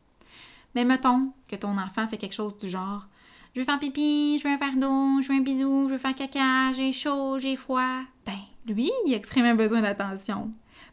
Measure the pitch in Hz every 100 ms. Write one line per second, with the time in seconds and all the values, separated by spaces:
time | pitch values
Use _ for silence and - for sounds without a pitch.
0 | _ _ - - - - _ 240 247 262
1 | 254 254 269 - - 196 202 202 190 220
2 | 220 214 190 - 208 202 190 185 190 202
3 | - _ - - - 247 262 285 294 285
4 | 302 294 294 294 294 277 277 262 269 269
5 | 277 269 269 269 262 262 269 269 269 262
6 | 269 269 269 277 262 262 262 262 269 262
7 | 294 277 269 269 262 262 - 254 254 254
8 | 262 _ - 196 202 - 226 208 302 523
9 | 339 220 - 262 240 226 214 226 208 202
10 | 196 190 - 202 214 - - - -